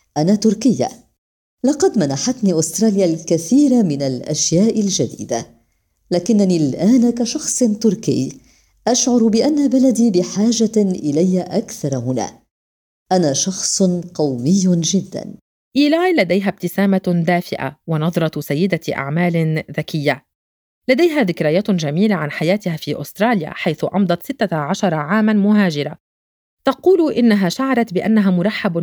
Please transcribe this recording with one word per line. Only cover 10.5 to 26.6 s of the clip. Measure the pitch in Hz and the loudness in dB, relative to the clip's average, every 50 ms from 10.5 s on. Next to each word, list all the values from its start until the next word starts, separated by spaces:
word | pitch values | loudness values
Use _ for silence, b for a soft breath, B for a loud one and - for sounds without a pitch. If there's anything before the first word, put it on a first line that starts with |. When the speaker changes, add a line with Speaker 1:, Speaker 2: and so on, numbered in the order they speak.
| 233 226 226 214 220 220 | 2 0 0 0 2 0
Speaker 1:
إلي | 208 190 185 - - 151 139 151 175 185 180 180 | 0 0 -2 -2 -4 -2 0 2 2 2 2 0
أكثر | 170 - - 190 233 - - - - 147 131 127 | -2 -2 -4 -4 -4 -4 -10 -6 -6 -4 -4 -4
هنا. | 117 123 131 120 104 - - - _ _ _ _ _ _ _ _ _ _ _ _ _ _ | -4 -4 -4 -4 -4 -6 -8 -16 _ _ _ _ _ _ _ _ _ _ _ _ _ _
أنا | 185 185 170 147 135 | 0 2 2 2 0
شخص | - 165 190 185 - - - - - 196 185 175 175 170 175 - | 0 -2 -2 -4 -4 -6 -6 -2 0 0 0 0 -2 -6 -10 -4
قومي | - 156 147 131 120 120 139 185 202 185 185 180 170 | -2 -2 -2 -2 -2 0 0 0 2 2 2 2 2
جدًا. | 165 - - 196 - - - - - - - - _ _ _ _ _ _ _ | 0 0 -2 -2 -4 -4 -10 -12 -12 -12 -16 -18 _ _ _ _ _ _ _
Speaker 2:
إيلاي | 262 285 294 302 330 349 370 349 | 0 2 2 2 2 2 2 2
لديها | 302 196 170 180 202 190 202 | 2 2 2 0 0 0 -2
ابتسامة | 185 - - 175 - - 196 202 196 185 - 185 175 175 165 160 | -4 -4 -6 -6 -2 0 0 2 2 0 0 0 -2 0 0 0
دافئة | 180 175 180 - - - - 135 147 _ _ - | 0 0 -2 -4 -8 -8 -8 -8 -10 _ _ -6
ونظرة | 165 156 151 170 165 170 160 156 - 151 | -4 -2 -2 -2 -2 0 -2 -2 -4 -6
سيدة | 151 - 143 143 180 202 180 156 - - 135 | -6 -4 -2 0 0 0 0 -2 -4 -6 -6
أعمال | - 135 139 147 165 175 175 165 165 165 160 156 156 - - | -6 -6 -4 -2 0 0 0 0 0 0 0 -2 -4 -4 -6
ذكية. | 156 - 151 - - 160 143 147 143 - - _ _ _ _ _ _ _ _ _ _ _ _ - | -8 -8 -8 -6 -6 -4 -2 -2 -2 -2 -6 _ _ _ _ _ _ _ _ _ _ _ _ 0
لديها | 262 233 339 349 311 302 247 | 2 2 4 2 2 2 0
ذكريات | 180 170 - 160 151 156 180 214 - | 0 0 -2 0 0 0 0 0 0
جميلة | 202 175 160 147 143 165 202 220 208 | -2 -2 0 -2 0 0 0 2 0
عن | 165 151 147 | 0 -2 -6
حياتها | 147 - 160 160 190 208 - 180 165 151 | -6 -4 0 0 0 0 -2 -6 -6 -6
في | - - 143 - | -6 -8 -8 -8
أستراليا، | 143 - - - 196 233 247 196 160 147 | -8 -12 -6 -2 0 0 0 0 -2 -6
حيث | 127 - - 180 156 - - - - | -10 -6 -4 -4 -4 -2 -4 -4 0
أمضت | 190 202 170 170 175 - | 0 0 0 0 -2 -4
ستة | - 269 - 214 190 - 156 | -10 -6 -4 -4 -2 -2 -4
عشر | 147 143 185 - - 190 160 | -2 -2 -2 -2 0 0 0
عامًا | 156 147 147 190 220 214 214 214 | -2 -2 -2 0 0 2 2 2
مهاجرة. | 208 196 202 214 208 202 180 156 147 143 147 160 - _ _ _ _ _ _ _ _ _ _ _ _ | 2 2 4 4 4 4 2 0 -2 -4 -6 -8 -12 _ _ _ _ _ _ _ _ _ _ _ _